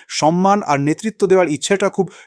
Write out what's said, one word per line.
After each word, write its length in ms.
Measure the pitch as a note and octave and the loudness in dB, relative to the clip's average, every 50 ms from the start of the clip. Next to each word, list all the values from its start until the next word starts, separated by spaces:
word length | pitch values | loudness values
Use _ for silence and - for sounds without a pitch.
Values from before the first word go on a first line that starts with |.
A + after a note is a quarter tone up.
| - - | -18 -12
সম্মান 480 | - - D3+ D#3 E3+ F3+ F#3+ G3 G3+ G#3 - | -6 0 0 2 2 2 2 2 0 0 0
আর 120 | - C#3+ C#3 | -2 -2 0
নেতৃত্ব 420 | C#3 D3+ D#3 - - A3 - - G#3 | 0 0 -2 -2 -4 -8 -4 -2 0
দেওয়ার 260 | F3 F#3+ F#3 F3+ D3 D3+ | 2 4 4 2 0 -2
ইচ্ছাটা 340 | B2+ - - G3+ F#3+ G3+ F#3+ | -4 -2 -2 -2 0 -2 -2
খুব 160 | - G3 F3+ - - - - | -2 -2 -4 -4 -6 -20 -20